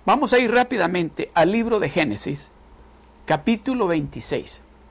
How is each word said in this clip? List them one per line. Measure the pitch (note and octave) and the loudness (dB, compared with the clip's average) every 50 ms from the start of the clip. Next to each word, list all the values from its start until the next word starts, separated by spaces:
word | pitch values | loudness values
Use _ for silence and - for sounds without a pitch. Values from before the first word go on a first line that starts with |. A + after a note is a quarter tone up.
| - | 0
vamos | - G#3 C4 D4 A3 - | 2 2 2 2 2 2
a | B3 | 2
ir | B3+ A#3+ | 4 4
rápidamente | A#3 B3 B3 A#3+ C4 A3 F3 E3+ F3+ F3 E3+ D3+ - - - - - | 4 2 2 2 0 -2 0 0 0 -2 -2 -4 -4 -6 -8 -2 2
al | F3 D#3+ E3+ | 2 4 4
libro | G3+ A#3 A#3 A3+ A3+ G#3 | 4 2 0 0 0 0
de | F3 C#3 | 0 0
Génesis, | - F#3 D#3 C#3+ G#2 G#2 - - D3 C#3+ - - - - - - - - - - - - - - - - - | -2 -2 -2 -2 -2 -4 -4 -6 -6 -8 -10 -14 -20 -20 -20 -20 -20 -20 -20 -20 -20 -20 -20 -20 -20 -10 -4
capítulo | - D#3+ D3 D3+ A3+ A#3 A3 - C4+ C4 B3 G#3+ F3+ | -2 -2 0 0 0 0 0 0 -2 -2 0 0 0
veintiséis. | E3+ D#3+ D3 C#3 - B2 - - D3 B2 - - - - - - - - - - | 0 0 -2 -4 -8 -10 -8 -6 -6 -6 -6 -8 -14 -18 -20 -20 -20 -20 -20 -20